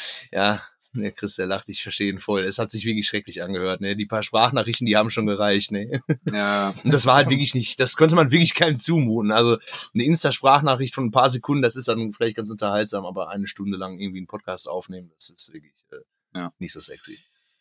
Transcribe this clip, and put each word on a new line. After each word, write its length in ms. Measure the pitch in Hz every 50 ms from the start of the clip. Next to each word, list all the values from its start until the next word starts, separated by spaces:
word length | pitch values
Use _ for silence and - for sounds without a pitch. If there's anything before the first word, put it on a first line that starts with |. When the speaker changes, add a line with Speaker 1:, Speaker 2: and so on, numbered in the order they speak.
| - - - - - - -
Speaker 1:
Ja. 280 | 95 98 104 104 101 - - _ _ _ _ -
Der 200 | 117 104 101 -
Chris, 240 | - 104 101 - -
der 80 | 92
lacht, 240 | 92 98 98 - -
ich 140 | 95 - -
verstehe 260 | 101 - - 104 101
ihn 80 | 95 92
voll. 220 | - - 104 98 92
Es 140 | 95 98 -
hat 100 | 113 104
sich 140 | - 110 95
wirklich 240 | 117 110 107 104 -
schrecklich 340 | - 104 - - - -
angehört, 380 | 90 92 98 90 92 92 92 -
ne? 160 | 98 98 101
Die 100 | 107 104
paar 180 | 101 113 107 104
Sprachnachrichten, 640 | - - 107 117 120 117 120 110 117 113 - 123
die 120 | 117 104 107
haben 120 | 107 113
schon 160 | - 117 107
gereicht, 460 | 107 101 98 104 104 98 101 101 -
ne? 300 | 107 101 107 120 - 127 - - 151 - - - 104
Speaker 2:
Ja. 400 | 104 104 101 104 101 101 98 98 - -
Speaker 1:
Und 100 | - 151
das 120 | 135 117
war 100 | 131 127
halt 140 | 143 143 -
wirklich 260 | 135 139 143 131 -
nicht, 240 | 127 113 - - -
das 160 | 131 123 -
konnte 180 | - 160 160 165
man 160 | 175 151 123
wirklich 220 | 127 170 170 156 -
keinem 220 | - 175 160 147 113
zumuten. 540 | - - 170 160 131 113 110 117 104 104
Also 260 | 107 113 117 120 113 107 - - - - - - -
eine 100 | 110 123
Insta-Sprachnachricht 880 | 147 170 160 - 147 123 - - 135 139 143 151 143 131 123 135 127 -
von 120 | 139 131
ein 60 | 113
paar 180 | 107 127 127 135
Sekunden, 320 | 123 123 - - 143 143
das 160 | 131 117 - 131
ist 100 | 120 -
dann 240 | 113 117 113 110
vielleicht 240 | 104 - 117 117 107
ganz 160 | 117 110 104
unterhaltsam, 540 | 110 104 107 101 101 104 110 107 - 98 95
aber 240 | 90 92 95 85 76
eine 180 | 98 101 98 98
Stunde 300 | - - 98 101 98 92
lang 220 | 95 95 92 90
irgendwie 160 | 101 98 92 92
einen 80 | 90 -
Podcast 400 | - 104 - - 92 90 - -
aufnehmen, 420 | 85 92 - - 92 92 90 82 80
das 140 | _ - -
ist 240 | 92 - - - 80
wirklich, 180 | 78 73 76 _ _ _ _ -
äh, 20 | - - _ _ _ _ _ - 90
Speaker 2:
Ja. 140 | 87 85 _ -
Speaker 1:
nicht 140 | 90 82 -
so 80 | 78
sexy. 360 | - - 69 - - - - - _ _ _ _ _ _ _ _